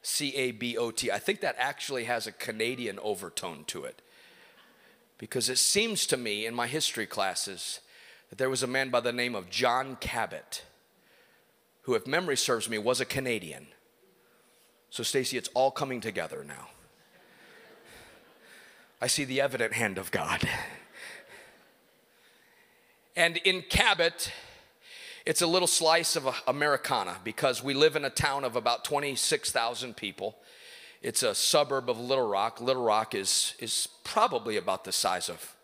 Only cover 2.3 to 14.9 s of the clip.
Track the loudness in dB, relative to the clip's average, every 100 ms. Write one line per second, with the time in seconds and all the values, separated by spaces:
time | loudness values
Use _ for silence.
2.3 | -8 -8 -2 -2 -2 -6 -4 -2 -2 -4
3.3 | -8 -8 -10 -10 -8 -10 -14 _ -20 -20
4.3 | -20 -20 -20 -20 _ -20 _ _ -18 -6
5.3 | -2 0 4 4 4 2 0 0 0 0
6.3 | -2 -2 -2 -2 0 -2 -2 -4 0 0
7.3 | -2 -6 -8 -8 -10 -14 -20 -20 -20 _
8.3 | -2 0 0 0 0 2 2 0 0 -2
9.3 | -4 -6 0 2 2 0 -6 -4 -2 -4
10.3 | -6 -12 -14 -14 _ _ _ _ _ _
11.3 | _ _ _ _ _ -2 -2 2 0 0
12.3 | 0 2 0 0 0 2 0 0 -2 -2
13.3 | -2 -4 -14 -18 -20 _ _ _ _ _
14.3 | _ _ _ _ _ _